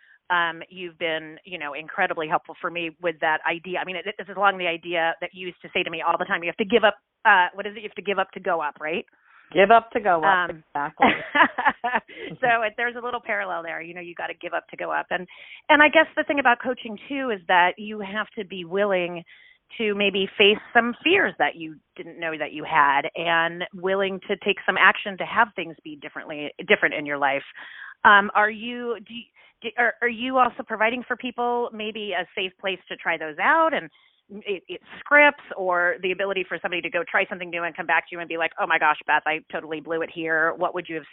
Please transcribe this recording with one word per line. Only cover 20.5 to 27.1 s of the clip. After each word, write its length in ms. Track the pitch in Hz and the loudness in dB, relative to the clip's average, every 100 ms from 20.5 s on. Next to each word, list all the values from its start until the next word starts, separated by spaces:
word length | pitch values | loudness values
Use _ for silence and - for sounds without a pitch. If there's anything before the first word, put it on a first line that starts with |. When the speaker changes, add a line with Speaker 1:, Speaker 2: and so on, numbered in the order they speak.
| 208 - | 4 2
Speaker 1:
some 200 | - 233 233 | 2 2 0
fears 300 | 302 392 294 - | 2 2 2 0
that 160 | 143 165 | -2 -2
you 200 | 160 156 _ - | -12 -14 _ -18
didn't 240 | 170 165 | -16 -10
know 180 | 165 160 | -8 -6
that 140 | 147 | -8
you 140 | 151 160 | -8 -2
had 440 | 165 143 139 151 - | 4 4 4 0 -4
and 480 | 170 170 165 170 180 | 0 2 2 -2 -10
willing 460 | 190 175 196 196 190 - | -6 -2 0 0 -4 -6
to 80 | 202 | -4
take 200 | - 196 - | -2 -2 0
some 120 | 185 | 6
action 400 | 180 208 - 185 | 6 6 -2 -8
to 80 | 165 | -4
have 240 | 202 226 - | 0 0 0
things 200 | 165 160 | -12 -12
be 120 | 165 147 | -16 -16
differently, 540 | 151 147 120 151 147 - 175 | -14 -14 -12 -10 -10 -6 0
different 260 | 160 160 | 2 2
in 120 | 156 | -2
your 120 | 147 | -4